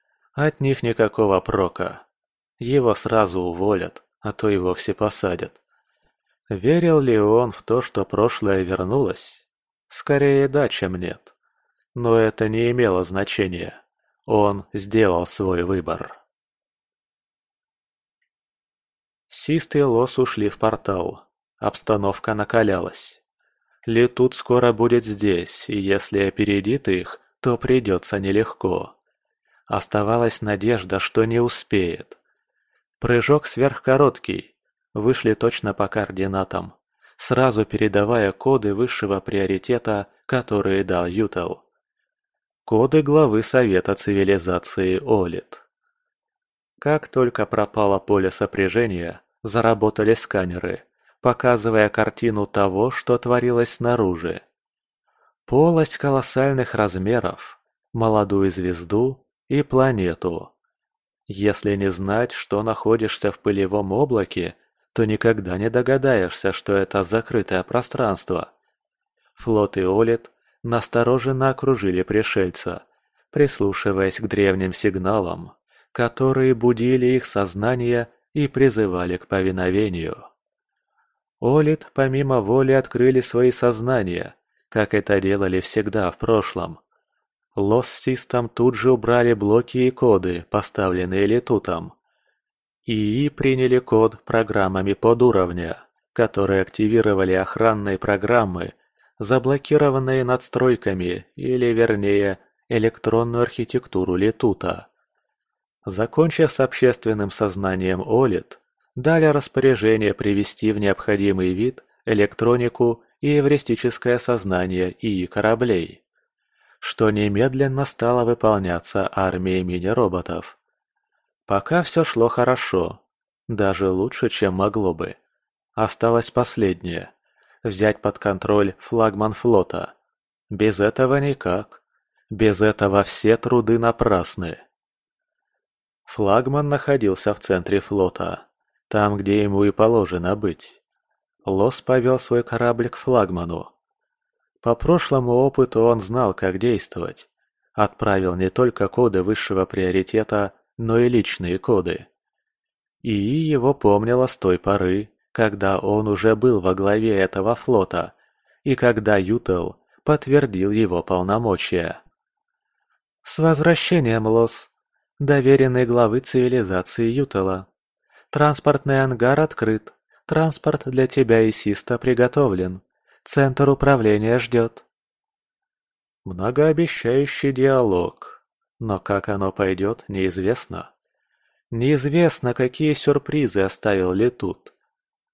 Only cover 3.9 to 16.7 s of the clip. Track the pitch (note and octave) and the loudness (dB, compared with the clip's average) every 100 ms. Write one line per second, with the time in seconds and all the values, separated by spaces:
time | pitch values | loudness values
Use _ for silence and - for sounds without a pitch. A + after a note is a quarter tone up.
3.9 | - _ _ G#2+ - G#2+ G2 F#2 F2+ - | -12 _ _ -12 -4 -2 0 -2 -4 -6
4.9 | - G#2+ - F#2+ E2+ - _ _ _ _ | -4 -4 -2 -6 -4 -8 _ _ _ _
5.9 | _ _ _ _ _ - G2 A#2 E3+ E3 | _ _ _ _ _ -10 -4 0 2 2
6.9 | D#3 C3 A2 G#2 A#2 A#2+ - - A#2+ - | 2 2 2 4 2 2 -6 -4 -4 -2
7.9 | G#2 F#2+ G2+ A#2 - G#2 F#2+ F2+ F#2 F#2 | -6 -4 0 0 0 -2 0 -2 -4 -2
8.9 | C3 G2+ - - - _ _ _ _ _ | -2 -2 -4 -14 -20 _ _ _ _ _
9.9 | - - C#3+ C#3+ C#3 C#3 C#3+ B2 - F#2 | -14 -2 2 4 4 2 0 -2 -2 -6
10.9 | F2+ F2+ - _ _ _ _ _ _ _ | -6 -8 -10 _ _ _ _ _ _ _
11.9 | B2 A#2 A2+ A2 - A2 A2 A#2 B2 A2 | -6 2 4 2 0 -2 0 0 2 2
12.9 | F#2 E2+ F#2+ G2 - F#2 F2 E2+ - _ | 2 -2 -4 -4 -2 -4 -4 -12 -14 _
13.9 | _ _ _ - G#2+ G#2 G2+ - G#2 G2 | _ _ _ 0 2 2 0 -8 -10 -2
14.9 | A2 G2+ F2 F2 - F#2+ F2 F2 F#2+ E2 | 2 4 2 -2 -4 -2 0 0 -2 -4
15.9 | E2 - - _ _ _ _ _ | -8 -10 -18 _ _ _ _ _